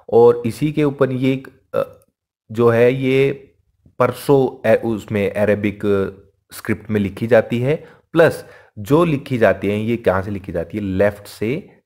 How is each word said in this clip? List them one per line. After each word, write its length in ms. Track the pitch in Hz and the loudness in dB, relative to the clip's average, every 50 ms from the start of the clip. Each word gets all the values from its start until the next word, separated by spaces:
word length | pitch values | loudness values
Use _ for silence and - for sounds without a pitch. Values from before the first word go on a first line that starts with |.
| _ - | _ 0
और 340 | - 113 120 120 120 120 - | 4 6 6 6 4 2 -2
इसी 260 | 117 110 - 151 151 147 | -8 -6 -4 -4 -4 -2
के 120 | 151 151 | 0 -2
ऊपर 280 | 143 135 - 135 131 131 | -2 0 0 -2 -2 -2
ये 200 | 123 131 131 135 | -2 -2 -2 -2
एक, 160 | 131 135 - _ _ _ _ - | -2 -6 -14 _ _ _ _ -6
अ, 300 | - - - - _ _ _ _ _ _ _ _ _ _ - 113 | -6 -6 -6 -8 _ _ _ _ _ _ _ _ _ _ -12 -2
जो 160 | 107 120 117 | 2 2 4
है 260 | 117 113 120 123 131 | 4 6 4 4 2
ये 560 | 135 135 127 131 135 135 139 - - - _ _ _ _ _ _ _ _ _ _ - | 0 -2 0 2 2 2 0 -2 -6 -12 _ _ _ _ _ _ _ _ _ _ 0
परसों 720 | - 123 120 - - - 143 139 131 120 - - - 113 | 0 0 0 -2 0 2 4 4 4 0 -2 -4 0 2
ए-, 120 | 110 101 - | 2 2 2
उसमें 500 | 117 113 101 95 - 110 104 101 90 - | -2 -6 -6 -6 -6 -4 -2 -2 -2 -2
अरेबिक 480 | - 104 101 104 101 101 104 101 101 - 104 101 98 95 95 98 - _ _ _ _ _ _ - | -2 0 0 0 0 -2 -4 -6 -4 -2 -2 0 0 -2 -4 -8 -14 _ _ _ _ _ _ -20
स्क्रिप्ट 380 | - - - 107 - - - | -14 -6 -6 -6 -6 -6 -4
में 100 | 107 107 | -2 -2
लिखी 260 | 101 95 98 - 117 | -2 -2 -6 -6 -2
जाती 320 | 113 120 110 110 - 120 117 | 2 4 4 2 2 -2 -4
है, 260 | 123 131 156 170 - - - _ _ _ - | -2 -2 -4 -4 -6 -14 -20 _ _ _ 2
प्लस 320 | 160 165 143 - - - - - - _ _ _ - | 4 4 4 2 -2 -10 -18 -20 -20 _ _ _ -14
जो 260 | 104 98 139 156 180 | -4 0 2 2 2
लिखी 340 | 170 151 - - - 131 117 | 2 -2 -4 -6 -6 -2 2
जाती 300 | 110 98 92 - - 98 | 2 2 2 2 -2 -4
है 120 | 101 107 | -4 -2
ये 160 | 110 113 117 | -2 -4 -4
कहाँ 260 | 117 117 92 90 95 95 | -2 0 0 0 0 -2
से 80 | 104 | -6
लिखी 220 | 101 98 90 - 82 | -8 -10 -10 -8 -8
जाती 260 | 85 82 - - 107 | -8 -8 -8 -8 -8
है? 60 | 104 | -6
लेफ्ट 420 | 98 92 92 101 104 101 - - | -4 -2 0 0 0 0 -4 -16
से 440 | - - - 104 110 135 180 - - _ _ _ | -18 -12 -8 -6 -6 -6 -6 -8 -14 _ _ _